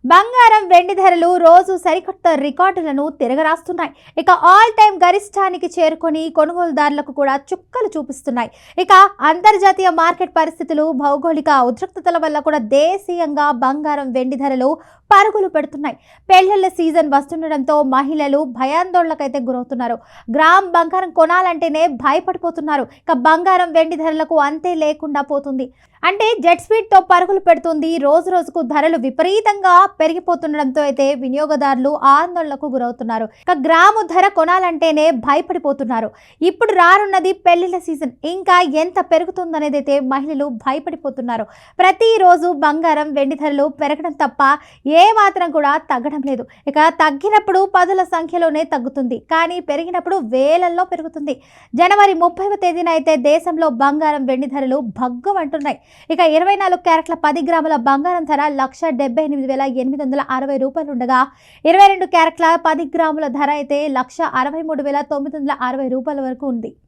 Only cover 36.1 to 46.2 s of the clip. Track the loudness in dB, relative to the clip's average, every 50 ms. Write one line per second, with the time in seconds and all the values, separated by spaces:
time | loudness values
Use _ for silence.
36.1 | _ _ _ _ _ _ -2 -2 0 0 -2 0 4 4 6 6 6 4 4 0
37.1 | 0 0 0 0 -4 0 _ 2 2 2 2 -2 -4 -6 -6 -8 -8 -6 -8 -10
38.1 | -10 _ -10 -8 -8 -6 0 2 2 2 2 2 0 -2 -2 -2 -2 -4 -2 0
39.1 | 0 0 0 -4 -6 -8 -8 -6 -6 -4 -4 -2 -4 -4 -2 0 -2 -2 -2 -2
40.1 | -4 -4 -4 -6 -6 -6 -6 -6 -8 -6 -6 -6 -6 -4 -6 -10 -12 -8 -10 -10
41.1 | -10 -8 -8 -6 -6 -6 -8 -10 -14 -20 _ _ _ 2 2 2 2 2 2 2
42.1 | 4 4 6 4 4 4 2 -2 -2 0 0 0 0 0 0 0 0 0 -2 -4
43.1 | -2 -2 -2 -2 -4 -4 -4 -4 -2 0 -2 -2 -2 -4 -4 -4 -4 -4 -6 -10
44.1 | -4 -4 -4 -4 0 0 2 2 2 0 -4 _ _ _ _ 0 4 6 6 6
45.1 | 6 4 2 2 2 -2 -4 -2 -2 0 0 0 0 -2 -2 _ -6 -4 -4 -6
46.1 | -6 -6